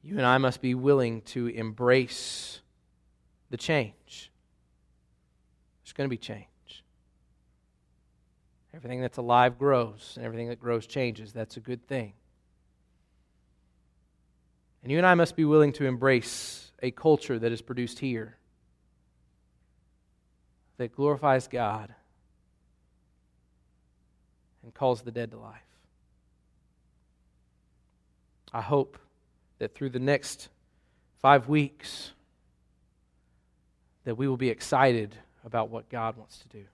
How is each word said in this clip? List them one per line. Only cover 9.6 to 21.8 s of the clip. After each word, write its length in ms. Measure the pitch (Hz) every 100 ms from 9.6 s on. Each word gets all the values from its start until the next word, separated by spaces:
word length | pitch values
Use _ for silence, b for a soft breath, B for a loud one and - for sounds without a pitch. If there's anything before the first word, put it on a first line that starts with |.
| 139 131 113 107 - -
and 100 | 117
everything 240 | 117 117
that 100 | 120
grows 280 | 120 117 -
changes. 460 | 143 123 107 110
That's 240 | 113 107 -
a 20 |
good 260 | 110 123 _
thing. 260 | 135 107 - _ _ _ _ _ _ _ _ _ _ _ _ _ _ _ _ _ _ _ _ _ _ _ _ _ _
And 100 | 123
you 60 | 151
and 80 | 185
I 80 |
must 220 | 175 165 -
be 100 | 151
willing 280 | 151 147
to 120 | - 139
embrace 840 | 123 135 127 - - - - - _
a 80 | 127
culture 480 | - 160 147 - 120
that 140 | 117
is 100 | 113
produced 380 | - 123 120 -
here 380 | 135 117 110 - _ _ _ _ _ _ _ _ _ _ _ _ _ _ _ _ _ _ _ _ _ _ _ -
that 180 | 117 -
glorifies 520 | 143 139 147 131 127
God 460 | 123 110 107